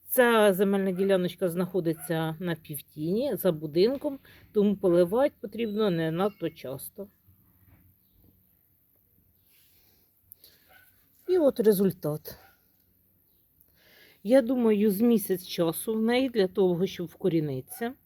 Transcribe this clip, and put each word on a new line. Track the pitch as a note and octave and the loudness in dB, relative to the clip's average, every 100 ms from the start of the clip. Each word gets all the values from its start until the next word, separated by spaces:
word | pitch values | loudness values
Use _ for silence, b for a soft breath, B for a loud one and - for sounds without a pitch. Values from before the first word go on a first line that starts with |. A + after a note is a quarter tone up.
| - | -2
Ця | - A#3+ A3+ G#3 | 2 4 6 4
земельна | F#3 G3+ G3 F#3+ | 4 0 0 -2
діляночка | F3+ G3 F#3+ F3+ - F#3 | -2 0 0 0 -4 -4
знаходиться | E3+ F3 F#3+ E3 D#3+ - D#3+ D#3+ D#3+ | -2 -2 -2 -2 -6 -4 -4 -4 -6
на | F3+ D#3+ | -6 -8
півтіні, | - C#3+ - D3+ D#3 G#3 C#4+ F#3 | -10 -16 -14 -10 -4 -2 -2 -2
за | F#3+ | -2
будинком, | D#3 D#3 D#3+ G#3+ C4+ D4+ C#4 b b b | -2 -4 0 0 0 -6 -8 b b b
тому | G#3+ G#3 F#3+ | 0 0 2
поливати | F#3 F3 F3 A3+ D4 _ | 2 4 2 2 0 _
потрібно | G#3+ G#3+ A3+ G3+ G#3+ | -14 -8 -6 -2 -2
не | E3 D#3+ | 0 -2
надто | E3 G3+ - E3 | -2 -4 -4 -10
часто. | - B2+ C#3 - - G3+ _ _ _ _ _ _ - _ _ _ _ _ _ _ _ _ _ _ _ _ _ _ _ _ _ _ _ _ _ _ _ _ - b b b b b b _ _ - | -8 -14 -14 -14 -18 -18 _ _ _ _ _ _ -20 _ _ _ _ _ _ _ _ _ _ _ _ _ _ _ _ _ _ _ _ _ _ _ _ _ -20 b b b b b b _ _ 0
І | F#4 | 4
от | C#4+ - | 4 4
результат. | G#3+ F#3+ G3 - D3+ D3+ - - - _ _ _ _ _ _ _ _ _ _ _ _ b b b b b | 2 4 2 0 -6 -6 -10 -20 -20 _ _ _ _ _ _ _ _ _ _ _ _ b b b b b
Я | G3 C4+ | 4 4
думаю, | A#3 B3+ A3+ G#3 G#3+ | 4 0 2 4 2
з | F#3+ | 4
місяць | A#3+ A3+ - F#3 - | 4 2 0 -6 -6
часу | - E3 D#3+ - | -2 -2 -2 -6
в | A3 | -2
неї | A3 B3 C4+ | 0 0 0
для | A#3 F#3 | 0 -2
того, | G3 F#3 E3+ F#3 | 2 0 2 -4
щоб | - E3+ | -6 -12
вкорінитися. | - - D#3+ D3+ C3 - - A#3 C#4 | -4 -2 0 -2 -6 -10 -10 -10 -10